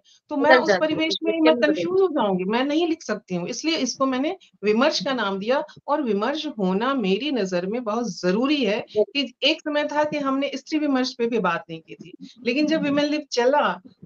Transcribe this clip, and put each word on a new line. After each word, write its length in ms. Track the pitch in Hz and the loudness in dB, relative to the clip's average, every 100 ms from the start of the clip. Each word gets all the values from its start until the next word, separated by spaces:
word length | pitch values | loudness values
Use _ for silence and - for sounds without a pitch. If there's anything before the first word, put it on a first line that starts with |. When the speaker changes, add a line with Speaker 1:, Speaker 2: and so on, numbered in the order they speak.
| _ _ - | _ _ -8
Speaker 1:
तो 80 | 294 | 2
मैं 140 | 294 | 6
Speaker 2:
बदल 100 | 254 | 6
Speaker 1:
उस 60 | 220 | 6
Speaker 2:
जाती 60 | |
हैं, 60 | 190 | 2
Speaker 1:
परिवेश 360 | 311 311 320 - | 2 0 -2 -2
में 100 | 320 | -2
Speaker 2:
बिल्कुल 160 | 330 311 | 4 4
Speaker 1:
मैं 80 | 240 | 4
Speaker 2:
बदल 100 | 302 | 2
Speaker 1:
कंफ्यूज 340 | 311 339 381 | 2 0 2
हो 60 | 370 | 2
जाऊंगी, 360 | 285 208 185 | 2 0 0
मैं 200 | 185 233 | 0 0
नहीं 240 | 285 294 339 | 0 0 -2
लिख 160 | 320 | -4
सकती 320 | - 202 - 180 | -6 -8 -6 -6
हूँ, 120 | 175 | -6
इसलिए 280 | 233 302 311 | -6 -4 -2
इसको 300 | 254 - 269 | -2 -2 -2
मैंने 320 | 254 302 381 - - | 0 -2 -6 -14 -6
विमर्श 400 | 202 220 294 320 | 0 2 2 0
का 100 | 285 | -2
नाम 260 | 254 196 196 | -2 -2 -2
दिया। 240 | 214 277 294 - - | 0 -2 -2 -8 -4
और 140 | 294 | -2
विमर्श 460 | 254 202 226 302 302 | 0 0 0 -2 -6
होना 460 | 214 185 190 254 | -2 0 0 0
मेरी 380 | 277 190 196 285 | 0 0 0 0
नजर 340 | 254 190 180 185 | -2 -2 -2 -4
में 180 | 240 | -4
बहुत 380 | 226 220 226 170 | -4 -4 -4 -4
जरूरी 440 | 180 202 269 302 214 | -2 0 2 2 0
है 200 | 220 - 208 | -2 -2 -2
कि 360 | 208 285 254 - | 0 -2 -4 0
एक 180 | 277 320 | 0 0
समय 220 | 311 294 | -2 -2
था 200 | 294 294 | 0 0
कि 140 | 302 294 | 0 -2
हमने 340 | 269 269 269 269 | -2 -2 -4 -6
स्त्री 240 | - 311 | -4 -2
विमर्श 340 | 294 262 254 | 0 0 -2
पे 140 | - 233 | -2 -2
भी 120 | 233 | 0
बात 240 | 180 170 - | 0 -2 -6
नहीं 120 | 160 | -14
की 140 | - - | -16 -20
थी, 340 | 156 - - - 240 | -20 -20 -20 -8 -4
लेकिन 200 | 254 302 | 0 0
जब 160 | 320 | 0
विमेन 240 | 285 285 294 | 0 0 0
लिप 200 | 294 294 | -2 -4
चला 500 | 247 247 294 220 180 - _ | 0 2 2 2 -2 -10 _